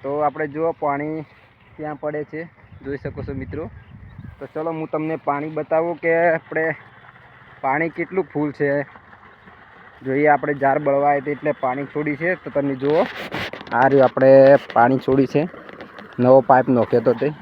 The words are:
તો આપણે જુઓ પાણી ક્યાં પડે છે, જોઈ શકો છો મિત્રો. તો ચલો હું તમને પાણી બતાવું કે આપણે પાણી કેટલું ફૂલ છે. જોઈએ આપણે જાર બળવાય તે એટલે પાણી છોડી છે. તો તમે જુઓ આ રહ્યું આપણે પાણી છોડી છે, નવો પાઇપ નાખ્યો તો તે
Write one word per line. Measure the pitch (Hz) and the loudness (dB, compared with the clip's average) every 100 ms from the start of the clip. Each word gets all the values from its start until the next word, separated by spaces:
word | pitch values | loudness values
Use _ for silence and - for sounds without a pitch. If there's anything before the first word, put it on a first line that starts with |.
તો | 139 147 | -6 -2
આપણે | 147 143 156 | -2 -2 -8
જુઓ | 147 165 | -4 -4
પાણી | 170 147 139 151 156 147 - _ _ _ - | -2 -4 -4 -4 -8 -12 -20 _ _ _ -14
ક્યાં | 151 147 | -12 -8
પડે | 151 151 | -8 -8
છે, | 147 156 170 _ - - 135 | -10 -12 -14 _ -20 -18 -12
જોઈ | 139 | -10
શકો | 143 143 | -10 -12
છો | 131 | -10
મિત્રો. | 139 131 143 190 - - - - - - - | -10 -10 -10 -12 -14 -20 -20 -20 -20 -20 -18
તો | 139 | -14
ચલો | 156 160 | -8 -8
હું | 160 156 | -6 -6
તમને | 160 156 160 - | -6 -4 -6 -4
પાણી | 143 151 | -4 -6
બતાવું | 156 151 160 170 160 | -8 -2 -2 -2 -4
કે | 170 165 175 | 0 2 2
આપણે | 160 - 151 160 151 - - - - - - - - | 0 -4 -4 -4 -6 -12 -20 -20 -20 -20 -20 -20 -8
પાણી | 135 143 165 | -2 -2 -2
કેટલું | 151 165 185 160 | -4 -6 -4 -4
ફૂલ | 147 147 | -4 -4
છે. | 135 143 143 139 - - - - - - - - - - - 127 | -2 -2 -2 -4 -12 -20 -20 -20 -20 -20 -20 -20 -20 -20 -14 -4
જોઈએ | 131 147 | 0 2
આપણે | 143 147 | 2 0
જાર | 143 139 139 | 0 0 0
બળવાય | 147 139 143 143 | 0 0 2 0
તે | 135 | -2
એટલે | 143 151 | -4 -4
પાણી | 143 131 131 139 | -4 -4 -6 -8
છોડી | 147 151 139 | -6 -6 -4
છે. | 165 180 | -4 -6
તો | - | -6
તમે | 143 139 135 | -4 -4 -2
જુઓ | 139 156 233 - - - - - - 117 | 0 0 0 -6 -12 -10 -10 -12 -4 2
આ | 131 | 4
રહ્યું | 139 127 | 6 4
આપણે | - 135 135 135 139 - | 4 8 8 10 6 4
પાણી | 123 120 135 - | 2 4 2 0
છોડી | 135 131 143 | 0 2 0
છે, | 170 - - - - - - - | -4 -8 -20 -20 -20 -20 -18 0
નવો | 123 135 | 6 6
પાઇપ | 123 127 127 | 6 4 4
નાખ્યો | 123 107 120 | 0 2 0
તો | 117 | 0
તે | 117 139 147 | 0 -2 -6